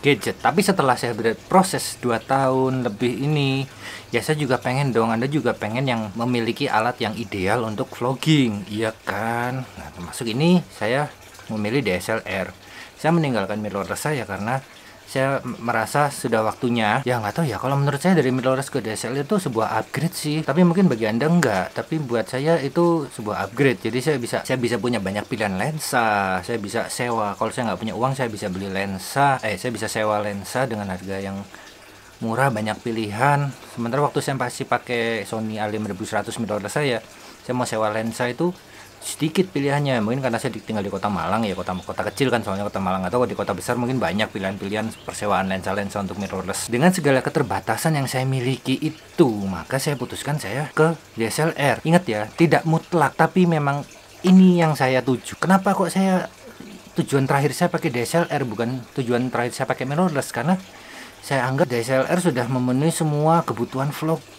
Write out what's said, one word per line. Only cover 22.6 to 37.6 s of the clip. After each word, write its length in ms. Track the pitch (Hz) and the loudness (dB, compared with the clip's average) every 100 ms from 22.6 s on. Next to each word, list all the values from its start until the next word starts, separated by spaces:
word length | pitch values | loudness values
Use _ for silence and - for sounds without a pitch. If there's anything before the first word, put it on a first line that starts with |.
itu 420 | 139 165 170 165 135 | 2 2 4 2 -2
sebuah 340 | - 104 101 98 | -8 -6 -4 -4
upgrade. 380 | 117 139 113 | 2 2 2
Jadi 160 | 113 123 | -2 -2
saya 180 | 147 139 | 0 -2
bisa, 240 | 117 120 - | -2 -4 -2
saya 100 | 131 | -2
bisa 220 | 117 117 | 0 0
punya 240 | 120 117 | 0 -2
banyak 240 | 95 101 104 | -2 -4 -4
pilihan 320 | 110 107 92 | -2 -2 0
lensa. 800 | 120 156 - 127 113 104 95 92 | -2 -4 -2 0 2 2 0 -2
Saya 160 | 87 117 | -4 -6
bisa 300 | 101 113 87 | -4 -4 -4
sewa. 480 | - 120 117 104 95 | -4 -2 0 -2 -2
Kalau 160 | 110 | -4
saya 180 | - 117 | -2 -4
nggak 140 | 90 | -4
punya 100 | 110 | -6
uang, 220 | 95 127 135 | -2 -2 -2
saya 160 | 120 | -4
bisa 160 | 104 104 | -4 -6
beli 240 | 92 98 | -6 -4
lensa. 680 | 95 98 95 - 139 139 131 | -4 -4 -6 -4 0 2 2
Eh, 160 | 110 98 | -2 -4
saya 160 | 131 110 | -4 -4
bisa 160 | 107 | -4
sewa 260 | 113 107 104 | -2 0 0
lensa 420 | 104 101 92 123 127 | -2 -6 -6 -4 -2
dengan 240 | 110 101 | -2 -4
harga 300 | 92 92 95 | -6 -6 -6
yang 180 | 98 98 98 - - - - - - - | -6 -8 -10 -16 -20 -20 -20 -20 -20 -8
murah, 260 | 113 113 135 | -4 2 2
banyak 300 | 110 107 104 | 0 -2 -4
pilihan. 720 | 123 113 107 101 139 143 143 123 - - | -4 -4 -4 0 2 4 0 -4 -14 -6
Sementara 320 | 117 131 147 | -2 0 0
waktu 160 | 147 | 0
saya 160 | - - | -2 -2
masih 260 | 160 - 131 | -4 -4 -2
pakai 600 | 123 - 120 117 113 - | -2 0 -2 0 -2 -4
Sony 320 | 113 110 107 | -4 -4 -4
A 80 | 107 | -4
lima 240 | 107 104 | -4 -4
ribu 160 | 95 107 | -6 -2
seratus 320 | 107 104 113 | -2 -4 -6
mirrorless 400 | 107 104 101 147 | -4 -2 -2 -2
saya, 240 | 147 113 - - - - | 0 -2 -4 -20 -20 -16
saya 100 | - | -6
mau 140 | 123 | -2